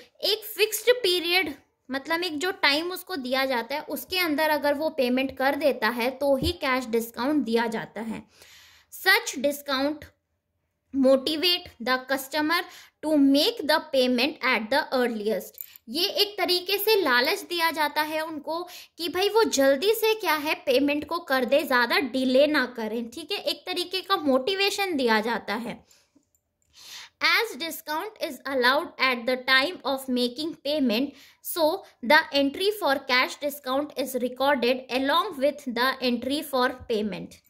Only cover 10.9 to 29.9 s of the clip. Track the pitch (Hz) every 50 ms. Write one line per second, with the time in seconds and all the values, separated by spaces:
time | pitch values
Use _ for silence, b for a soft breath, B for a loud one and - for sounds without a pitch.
10.9 | - 277 254 262 269 262 262 294 311 294 349 349 359 359 - - - - 220 247
11.9 | 254 254 254 - 269 277 - - - 302 302 311 339 359 359 B B B B B
12.9 | B _ - 311 311 285 277 269 277 285 330 466 480 - 302 277 302 320 311 -
13.9 | - 262 254 247 254 233 254 311 320 - 240 254 254 - 220 208 262 302 302 -
14.9 | 269 254 247 233 226 214 202 220 202 180 - - B B B B B B B 226
15.9 | 233 330 381 392 - 381 403 403 - 381 339 320 359 359 359 381 403 392 - 440
16.9 | 440 403 339 269 240 247 262 311 403 392 302 - 349 339 330 330 277 311 294 294
17.9 | 294 302 311 302 320 311 320 330 320 294 - 294 320 339 349 349 B B B B
18.9 | B - 339 320 320 359 403 403 403 453 440 262 - 269 269 269 285 262 381 415
19.9 | 427 440 440 440 440 440 381 320 302 302 277 311 359 - - 302 247 277 285 285
20.9 | 294 302 302 - 330 339 339 - 269 262 247 220 277 302 320 - 262 247 240 233
21.9 | 330 403 285 233 - 262 262 262 254 262 294 302 302 277 254 247 - 233 220 214
22.9 | 220 240 233 226 - 339 311 311 403 - - - 330 - - 370 359 359 349 359
23.9 | 381 370 349 - 392 370 302 277 254 262 262 403 381 381 392 403 403 415 392 381
24.9 | 330 254 247 226 220 208 208 247 233 - - 208 202 220 233 214 - - b b
25.9 | b b b b b _ _ _ _ _ _ _ _ _ _ _ B B B B
26.9 | B B B B B _ 294 320 349 403 453 440 349 247 330 320 - - - 302
27.9 | 302 320 403 427 - - - 330 254 - - 269 277 254 240 247 277 302 - 277
28.9 | - - 254 262 254 240 226 254 254 254 254 269 262 262 277 349 370 - - 269